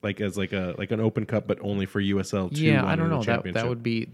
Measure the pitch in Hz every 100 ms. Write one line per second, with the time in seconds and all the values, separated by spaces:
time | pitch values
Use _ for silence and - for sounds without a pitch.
0 | 104 98 104 90 92 101 90 85 101 110
1 | 110 - 107 110 - - 101 101 95 104
2 | 98 98 95 101 90 147 156 143 127 160
3 | 165 151 110 117 92 98 120 120 120 113
4 | 113